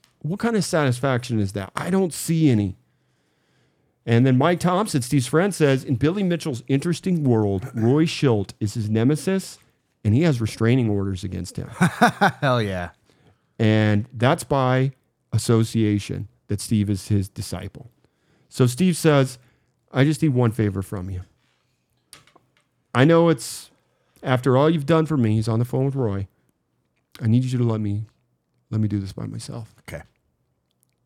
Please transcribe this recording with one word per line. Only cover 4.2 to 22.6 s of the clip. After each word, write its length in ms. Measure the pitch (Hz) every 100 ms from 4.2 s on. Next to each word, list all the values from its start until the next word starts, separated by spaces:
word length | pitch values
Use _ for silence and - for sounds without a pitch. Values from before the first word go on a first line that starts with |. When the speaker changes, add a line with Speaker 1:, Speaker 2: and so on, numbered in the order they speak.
| 131
Speaker 1:
then 100 | 127
Mike 220 | 160 175
Thompson, 400 | 175 180 214 143
Steve's 280 | - 143 123
friend, 260 | 156 202
says, 300 | 165 143 131
"In 100 | -
Billy 280 | 113 147 202
Mitchell's 380 | 185 170 160 123 -
interesting 560 | 139 175 170 190 170
world, 460 | 135 110 104 95 127
Roy 300 | 117 113 147
Schilt 480 | 165 - 143 104 95 -
is 140 | 104
his 160 | 120 104
nemesis, 680 | 110 123 151 190 190 - - _ _ _ _
and 100 | 104
he 80 | 120
has 180 | 170 120
restraining 480 | 107 - 113 127 113
orders 340 | 101 98 92
against 320 | 92 92 87 -
him." 120 | -
Speaker 2:
<laughs> 100 | - 180 - 240 - 196 -
Hell 200 | 139 123
yeah. 300 | 104 92 87 _ _ _ _ _ _ -
Speaker 1:
And 480 | 110 110 107 104 107
that's 320 | 117 123 175
by 480 | - 139 127 131 135 - _ _ -
association 960 | 110 - 113 110 113 104 104 - 98 101 _ -
that 120 | 101
Steve 300 | - 107 101
is 180 | 95 -
his 200 | 101 95
disciple. 600 | - - 90 92 - - _ _ _ _ _ _
So 180 | - 123
Steve 300 | 127 185 160
says, 420 | 160 143 131 - _ _ _ _ _
"I 120 | 131
just 160 | 143 151
need 80 | 160
one 200 | 123 117
favor 300 | 107 104 98
from 260 | 95 101 92
you. 120 | 92 - _ _ _ _ _ _ _ _ - _ _ _ _